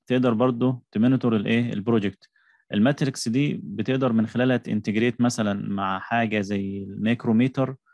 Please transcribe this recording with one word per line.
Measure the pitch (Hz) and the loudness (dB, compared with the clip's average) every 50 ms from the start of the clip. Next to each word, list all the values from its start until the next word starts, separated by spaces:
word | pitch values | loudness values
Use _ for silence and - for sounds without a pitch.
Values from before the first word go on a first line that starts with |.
| _ - | _ -2
تقدر | 127 127 127 127 113 | 0 2 2 2 2
برضو | 107 127 127 123 117 127 131 127 123 - _ | 2 2 2 2 2 0 0 0 -2 -6 _
تمونيتور | - 104 113 127 131 123 127 120 113 | -2 2 2 4 2 2 2 2 0
الايه، | 107 98 110 113 117 120 117 - | 0 0 0 0 0 0 -2 -4
البروجكت. | 104 98 113 117 110 98 98 98 _ _ _ _ _ _ _ _ _ _ - - | -4 -2 0 2 2 2 0 -4 _ _ _ _ _ _ _ _ _ _ -4 0
الماتريكس | 104 107 135 147 - 151 135 135 - - 117 | 2 4 4 2 2 0 -2 -2 -4 -4 -2
دي | 113 135 147 147 - - - | 0 0 0 0 -2 -6 -8
بتقدر | - 101 104 107 131 131 131 135 123 113 | -8 -8 -6 -2 -2 0 0 2 2 2
من | 113 110 113 | 2 0 0
خلالها | - 117 123 131 127 117 | 0 0 2 2 2 0
تنتجريت | - 117 110 107 107 110 101 110 117 123 120 - | 0 -2 -4 -2 -2 -2 0 0 2 0 2 2
مثلًا | 123 123 123 - 107 104 101 101 107 107 | 0 0 0 0 -2 -2 -2 -2 -4 -6
مع | 101 98 98 95 95 95 | -4 -4 -4 -4 -4 -6
حاجة | - - 117 117 117 107 107 107 | -6 -4 -2 0 0 0 0 -2
زي | 98 98 104 98 98 98 98 98 98 | -2 -2 -4 -4 -4 -4 -6 -8 -10
الميكروميتر، | 98 98 104 104 110 117 113 - 123 110 113 127 131 - 139 131 127 135 - _ _ | -10 -8 -4 -2 0 0 0 0 2 2 4 2 2 0 -2 -4 -4 -4 -8 _ _